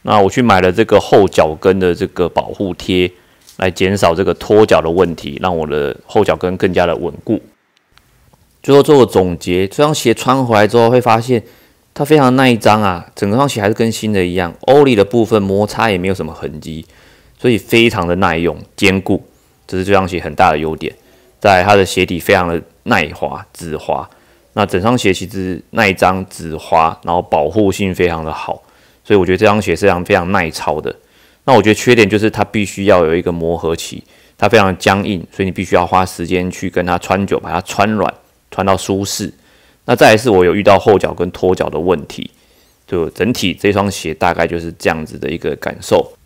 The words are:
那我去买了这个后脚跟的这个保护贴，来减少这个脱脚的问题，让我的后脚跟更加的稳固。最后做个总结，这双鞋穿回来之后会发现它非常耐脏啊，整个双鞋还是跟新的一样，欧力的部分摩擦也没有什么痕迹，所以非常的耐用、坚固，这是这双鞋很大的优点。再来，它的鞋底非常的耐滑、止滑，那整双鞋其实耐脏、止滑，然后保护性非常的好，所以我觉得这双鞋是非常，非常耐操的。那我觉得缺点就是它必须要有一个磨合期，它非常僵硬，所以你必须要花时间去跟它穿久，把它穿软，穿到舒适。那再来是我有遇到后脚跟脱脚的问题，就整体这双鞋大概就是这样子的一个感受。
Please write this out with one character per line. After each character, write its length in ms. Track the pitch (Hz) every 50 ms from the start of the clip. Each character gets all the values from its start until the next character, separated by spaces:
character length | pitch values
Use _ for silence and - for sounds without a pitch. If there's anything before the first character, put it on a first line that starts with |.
那 180 | _ - 107 107
我 120 | 101 95
去 100 | - -
买 220 | 127 117 101 92 90
了 100 | 90 90
这 100 | 110 113
个 120 | 95 107 101
后 300 | - - - 123 98 90
脚 260 | - - 85 80 78 80
跟 180 | - 98 95 98
的 160 | 92 90 85
这 120 | 85 101
个 200 | 87 _ - 90 82
保 160 | - - -
护 280 | - - - 104 95 87
贴， 360 | - - - 98 92 87 87 - _ _ _ _ _ _ _ -
来 140 | _ 95 92
减 260 | 87 - 98 92 101
少 180 | 98 - 85 85
这 100 | 82 98
个 80 | 87 85
脱 300 | - - - 110 104 110
脚 160 | 98 95 82
的 80 | 78 80
问 280 | 85 90 92 85 82
题， 220 | - - 73 71 - -
让 140 | 92 90
我 100 | 82 80
的 280 | 76 71 76 71 69 60 - _
后 180 | _ - 110 104
脚 120 | - 82
跟 200 | 80 - 90 90
更 160 | 90 - 98 90
加 140 | 92 90
的 80 | 87 80
稳 180 | 57 78 85 73 - -
固。 160 | - 113 - - _ _ _ _ _ _ _ _ _ _ _ _ _ _ _ _ _ _ _ _ _ _ _ _
最 120 | - 139
后 80 | 143 135
做 160 | - 151 139
个 80 | 123
总 300 | 98 - 104 95 92 87
结， 300 | 80 - - 87 90 95
这 160 | 98 - - 147
双 100 | 151 156
鞋 220 | - - 120 113
穿 320 | - - 131 127 135 131
回 80 | 120 117
来 120 | 104 104
之 100 | 104 110
后 120 | 120 117 117
会 120 | 123 127
发 200 | 120 123 113 113
现 220 | 113 123 127 113 - - _ _ _ _ _ _ _ _ _
它 120 | - 147
非 120 | 135 156
常 180 | 151 139 127 127
耐 180 | 131 135 127 120
脏 240 | 107 - 113 107 107
啊， 240 | 107 98 90 87 - - _
整 140 | - - 101
个 80 | 101
双 120 | 120 143 143
鞋 120 | - 113
还 80 | 104 98
是 60 | 110
跟 160 | - 117 113
新 220 | 107 - - 107 107
的 120 | 98 90
一 100 | 90 87
样， 200 | 92 90 85 85 - -
欧 220 | - 131 143 147
力 100 | 139 123
的 100 | 101 98
部 200 | 98 - 120 113
分 160 | 101 113 107 101
摩 240 | 98 95 98 107
擦 240 | 104 - - 110 113
也 80 | 101 90
没 100 | 87 95
有 60 | 95
什 100 | 92 82
么 80 | 78 78
痕 280 | - - 71 71 78
迹， 260 | 76 80 80 78 78 _ _ _ _ _ _ _ _ _ _ _
所 120 | - 123
以 80 | 120 98
非 320 | - - - 117 117 117
常 160 | - 104 87
的 80 | 85 87
耐 220 | 90 98 90 82 82
用、 180 | 85 85 76 78 - _ _
坚 240 | - 101 95 95 98
固， 220 | 95 - 104 71 - _ _ _ _ _ _ _ _
这 100 | - -
是 80 | 92 92
这 80 | 95 101
双 140 | 98 95
鞋 140 | 90 92 85
很 140 | - 82 76
大 160 | - 95 90
的 80 | 78 76
优 180 | 78 80 80
点。 180 | 78 80 - - _ _ _ _ _ _ _ _ _
再 180 | - 107 98 92
来， 60 | 90
它 120 | 101 104
的 80 | 101 95
鞋 220 | 90 - - 92
底 120 | 87 92 82
非 140 | 78 - 101
常 160 | 95 90 87
的 120 | 85 82 - _ _ _ _
耐 240 | - 120 98 80 76 82
滑、 300 | - - 71 69 73 101 _ _
止 240 | - 85 82 76
滑， 320 | 76 - - 76 67 73 - _ _ _ _ _ _ _ _ _
那 100 | 107 104
整 160 | 92 - 95
双 160 | 87 113 123
鞋 160 | 120 - 107 92
其 160 | - 95 90
实 320 | 101 98 92 92 90 76 - _
耐 220 | - - 113 101 95
脏、 320 | - 104 90 92 95 95 92
止 260 | - - 87 80 78
滑， 420 | 78 - - - 82 80 82 87 - _
然 100 | - 85
后 60 | 87
保 280 | 90 - - 82 73 76
护 220 | 85 110 107 98
性 240 | 90 - 104 95 90
非 140 | - 92 87
常 160 | 82 82 80
的 80 | 78 78
好， 280 | - - - 85 - _ _ _ _ _ _ _ _ _
所 100 | - 107
以 20 | 101
我 60 | 90
觉 60 | 85
得 80 | 92 92
这 80 | 107
双 160 | 101 101 110 101
鞋 120 | - 85
是 120 | 80 101
非 20 | 98
常， 160 | 92 87 90
非 100 | - 101
常 160 | 95 87 87 98
耐 180 | 98 87 80
操 300 | 76 - - - 76 78
的。 140 | 76 - - _ _ _ _ _ _ _ _ _ _
那 100 | - 135
我 80 | 113 98
觉 80 | 107
得 40 | 107
缺 200 | - - 131 123
点 160 | 113 110 98
就 80 | 101 107
是 100 | 104 110
它 160 | - 110 104
必 200 | - - 113 101
须 220 | 95 - - 98
要 180 | 98 101 90 85
有 100 | 78 80
一 80 | 90 87
个 80 | 90
磨 260 | 85 85 82 82 85
合 180 | 82 - 80 82
期， 280 | 82 - - - - - _ _ _ _ _ _
它 120 | _ - 104
非 100 | 107 113
常 180 | 101 95 92 87
僵 260 | - 107 95 98 101
硬， 200 | 78 104 85 80 -
所 120 | _ - 98
以 40 |
你 60 | 95 85
必 100 | - 95
须 120 | 87 -
要 100 | 92 87
花 180 | 85 - 92 92
时 220 | 90 - - 87
间 240 | 80 92 90 90 92
去 180 | 90 - - 92
跟 160 | - 92 87
它 140 | 90 87 87
穿 260 | - - 95 95 101
久， 140 | 92 - -
把 120 | - -
它 100 | 80 85
穿 280 | 95 - - - 101 107 110
软， 200 | 107 92 - - - _ _ _ _ _ _
穿 160 | - - 95
到 100 | 98 95
舒 280 | 92 - - 101 95 101
适。 280 | 98 - - 104 82 - _ _ _ _ _ _ _ _ _ _
那 100 | - 120
再 160 | 113 156 135
来 60 | 110
是 120 | 110 117 131
我 160 | 104 92 90
有 120 | 87 82
遇 60 | 101 98
到 140 | 101 98
后 220 | 92 - 120 104 92
脚 160 | - 78 78
跟 160 | - 87 90
脱 240 | - - - 92 92
脚 160 | - 76 78
的 80 | 73 73
问 260 | 82 90 92 78 71
题， 220 | - - - - - _ _ _ _ _ _ _ _ _ _ _
就 240 | _ - 90 82 76
整 220 | - - 90 107 123
体 220 | - - 95 80
这 180 | - - 101 98
双 160 | 101 98 101
鞋 240 | 95 - - 85 78
大 220 | - - 90 85
概 100 | 85 85
就 140 | 82 85 85
是 160 | 82 85 -
这 140 | _ - 98
样 160 | 82 80 78
子 100 | 76 76
的 140 | 73 69 67
一 80 | 78 85
个 160 | - 78 73
感 180 | 69 - - - -
受。 320 | 101 - 110 90 - - - _ _